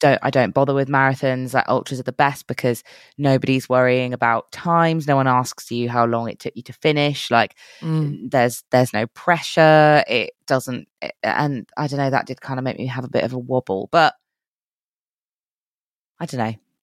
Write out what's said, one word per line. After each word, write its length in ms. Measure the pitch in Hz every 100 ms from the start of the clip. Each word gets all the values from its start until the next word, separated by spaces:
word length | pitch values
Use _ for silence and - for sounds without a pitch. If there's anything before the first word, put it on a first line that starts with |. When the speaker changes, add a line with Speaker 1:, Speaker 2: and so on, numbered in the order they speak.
Speaker 1:
don't, 180 | 147 135
I 80 | 127
don't 240 | 139 113
bother 180 | 135 139
with 160 | 139 135
marathons. 640 | 139 135 131 135 127 127
Like, 160 | 127 -
ultras 320 | 123 - 131
are 40 |
the 80 | 127
best 340 | 131 143 135 -
because 360 | 135 127 117 - - - -
nobody's 500 | 143 135 135 131 -
worrying 460 | 127 127 127 127
about 360 | 123 120 117 -
times. 540 | - 170 170 165 160 147
No 100 | 139
one 100 | 131
asks 440 | 127 127 - -
you 200 | 120 120
how 160 | 120 117
long 240 | 117 117
it 80 | -
took 140 | - -
you 60 |
to 100 | -
finish. 580 | - 156 147 147 143 -
Like, 240 | 120 104 - - -
Speaker 2:
Mm. 480 | 160 160 151 147 127
Speaker 1:
there's, 340 | 135 120 117 -
there's 240 | 127 127
no 120 | 104 113
pressure. 960 | - - 170 - - 160 156 151 147 -
It 220 | 120 107 - -
doesn't," 420 | 135 - 123 - _ 69 -
and 460 | - - 147 131 - -
I 100 | 147
don't 100 | 139
know, 100 | 139
that 160 | 131 -
did 140 | 127
kind 180 | - 131
of 60 |
make 140 | 127 -
me 80 | 127
have 180 | 123
a 60 | 127
bit 120 | -
of 100 | 110
a 40 | 127
wobble, 520 | 123 127 - 95 -
but 220 | 170 160 - _ _ _ _ _ _ _ _ _ _ _ _ _ _ _ _ _ _ _ _
I 60 | 170
don't 120 | 131
know. 160 | 113 110 _ _